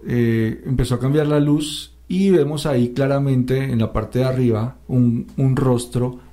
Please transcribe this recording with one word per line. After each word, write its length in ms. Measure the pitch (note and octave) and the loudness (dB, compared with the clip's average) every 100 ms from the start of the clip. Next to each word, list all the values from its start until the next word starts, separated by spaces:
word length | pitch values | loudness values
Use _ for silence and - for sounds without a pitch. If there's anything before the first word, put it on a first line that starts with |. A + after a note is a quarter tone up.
| - | -4
eh, 560 | B2 A#2 A2+ A2 - | 0 2 2 0 -4
empezó 300 | C3+ B2+ A#2 | -4 -2 0
a 60 | A#2+ | 0
cambiar 260 | C3 D3+ D3 | 0 0 2
la 120 | D3 | 2
luz 520 | D3 D3 D3+ - - - - | 2 2 0 -8 -14 -16 -6
y 220 | F#3 G3 | 0 4
vemos 340 | F3 C#3+ D3 | 4 2 -2
ahí 300 | D3+ B2 A#2+ | -2 0 0
claramente 720 | B2 C3+ C#3 C#3 B2+ B2+ C3 | 0 0 0 0 0 0 -2
en 140 | C3+ A#2 | 0 -2
la 120 | A2 | 0
parte 280 | A2+ G#2+ B2 | -2 -4 -2
de 40 | |
arriba 540 | C3 B2+ B2 G#2+ A#2+ - - | -2 0 0 0 -2 -8 -4
un, 380 | B2+ A#2+ A#2 - - | 2 2 0 -4 -2
un 200 | C3+ B2+ | 0 2
rostro, 640 | C3 A#2+ - B2 B2 - - | 2 0 -2 -4 -4 -8 -6